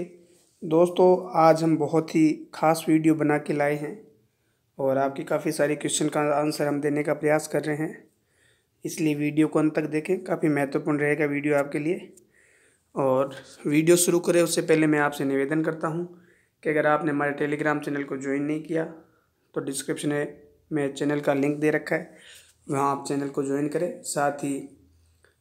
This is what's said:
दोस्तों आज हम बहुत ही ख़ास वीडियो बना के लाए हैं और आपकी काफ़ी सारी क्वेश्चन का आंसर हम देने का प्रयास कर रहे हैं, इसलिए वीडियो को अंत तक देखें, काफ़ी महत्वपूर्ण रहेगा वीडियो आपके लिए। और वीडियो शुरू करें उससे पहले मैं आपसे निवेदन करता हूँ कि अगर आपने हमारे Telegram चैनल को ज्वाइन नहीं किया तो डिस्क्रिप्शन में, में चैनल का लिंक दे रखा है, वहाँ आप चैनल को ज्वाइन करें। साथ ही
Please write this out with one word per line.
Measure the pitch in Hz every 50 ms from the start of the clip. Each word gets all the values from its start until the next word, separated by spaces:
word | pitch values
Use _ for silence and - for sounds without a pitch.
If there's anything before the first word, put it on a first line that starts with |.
| 175 - - - - _ _ _ _ _ _ _ 214
दोस्तों | 160 160 165 180 175 175 - 185 185 180 180 180 - 180 165
आज | 160 165 156 156 165
हम | 160 156
बहुत | 143 147 135 165 160 160 - -
ही | 165 156 151 156 - - - -
ख़ास | - 165 156 165 160 - 160
वीडियो | 156 156 156 160 151
बना | 151 151 147 147 147
के | 147 - 151
लाए | 147 143 147 147
हैं | 147 151 147 214 - - - _ _ _ _ _ _ _ _ _ _ _ _ _ -
और | 139 135 131 135
आपकी | 139 139 135 - 156
काफ़ी | - 156 147 156 160 151
सारी | - 147 147 151
क्वेश्चन | 147 - 151 - - 151 151
का | 147 151 147 147 143
आंसर | 143 151 151 151 - 147
हम | 147 147 143
देने | 143 147 147 147 147
का | 156 147
प्रयास | 147 151 147 151 156 151 -
कर | - 151 147
रहे | 156 147
हैं, | 143 156 - - - - _ _ _ _ _ _ _ _ _ _ _ _ _ _ _ -
इसलिए | - - - 160 151 147
वीडियो | 147 147 147 147 151 156 151
को | - 160
अंत | 151 156 151
तक | 170 156
देखें, | 143 147 156 151 - 185 190 -
काफ़ी | - 170 160 170 156
महत्वपूर्ण | 143 143 143 135 143 151 156 160 147 143
रहेगा | 147 147 147 151 151
वीडियो | 147 143 143 143 147 147
आपके | 143 139 147 170 151
लिए। | 147 160 190 208 - - - - - _ _ _ _ _ _ _ _ _ _ _ _ _ -
और | - 139 131 131 131 139 135 135 - - - - - -
वीडियो | 156 147 156 160 165 175 175
शुरू | - 185 175 170
करें | 170 175 165 175 170
उससे | 170 - 175 160
पहले | 160 160 156 156
मैं | 151 151 151
आपसे | 147 147 147 - 143
निवेदन | 135 135 135 139 135 156 160 160
करता | 165 160 - 175 160
हूँ | 156 170 175 175 - - - _ _ _ _ _ _ _ -
कि | 160
अगर | 151 156 147 151
आपने | 151 147 - 151 143
हमारे | 143 147 143 143 147
Telegram | 151 143 147 147 156 151 147 147 147
चैनल | 151 143 143 139
को | 139 143 135
ज्वाइन | 135 139 135 143 143
नहीं | 147 151 151 156
किया | - 160 160 165
तो | - - - - _ _ _ _ _ _ _ _ _ - 151 139
डिस्क्रिप्शन | 139 135 - - - 151 - - 147
में, | 147 147 147 - - - - - _ _ _ -
में | 156 147 139 135 139
चैनल | - 147 143 147 147
का | 147 156 143
लिंक | 139 135 147 147 147
दे | 151 151 151
रखा | - - - 165
है, | 165 180 - - - - - - - - _ _ _ _
वहाँ | - 147 135 139 139
आप | 139 135 135 -
चैनल | 143 139 139 139
को | 139 151 139
ज्वाइन | 135 139 143 147 143
करें। | 160 160 180 175 - - -
साथ | - - 151 143 143 143 - 151
ही | 139 135 135 - - - - _ _ _ _ _ _ _ _ _ _ _ _